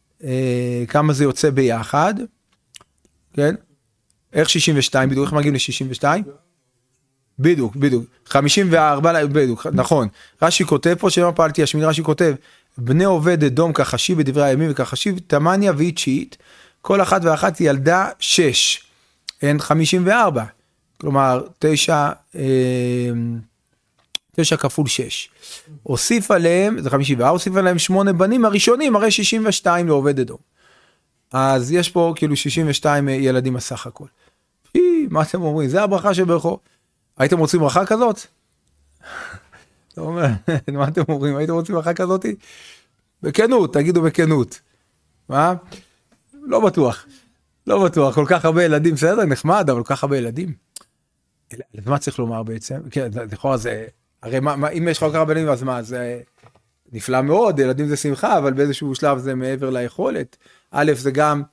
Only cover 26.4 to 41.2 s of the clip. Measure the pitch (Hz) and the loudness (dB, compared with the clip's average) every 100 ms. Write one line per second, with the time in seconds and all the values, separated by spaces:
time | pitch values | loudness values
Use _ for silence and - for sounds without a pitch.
26.4 | 170 175 208 160 131 139 139 127 127 175 | 4 2 2 -2 -2 0 0 2 2 2
27.4 | 190 185 185 175 - 190 196 175 190 247 | 0 0 2 2 0 2 2 2 2 2
28.4 | 220 202 - 247 302 208 220 202 196 220 | 2 2 2 2 2 2 2 2 0 0
29.4 | 220 - 180 175 175 143 143 139 120 - | 0 0 0 0 2 2 2 0 -4 -8
30.4 | _ _ _ _ _ _ _ _ _ 131 | _ _ _ _ _ _ _ _ _ -2
31.4 | 135 135 123 175 170 175 165 160 151 143 | 2 2 2 0 0 2 0 0 -2 0
32.4 | 143 160 156 135 151 143 139 135 131 127 | -2 0 0 0 0 0 0 0 2 2
33.4 | 131 123 - 120 120 - - _ _ _ | 0 -4 -6 -10 -12 -18 -20 _ _ _
34.4 | _ _ _ 349 359 330 285 156 156 185 | _ _ _ 0 2 2 0 -2 -2 -2
35.4 | 160 156 135 175 208 190 202 180 180 170 | -2 -2 0 0 0 0 0 0 0 0
36.4 | 170 - _ _ _ _ _ - 143 175 | -2 -6 _ _ _ _ _ -2 0 2
37.4 | 156 175 143 170 196 220 240 202 - _ | 2 2 2 2 0 2 2 0 -10 _
38.4 | _ _ _ _ _ _ - - - - | _ _ _ _ _ _ -20 -16 -16 -18
39.4 | _ - _ _ _ 165 160 170 139 104 | _ -20 _ _ _ -14 -10 -2 -2 -2
40.4 | - 156 - 139 139 170 160 143 | -2 -4 -4 -4 -2 -2 -2 -2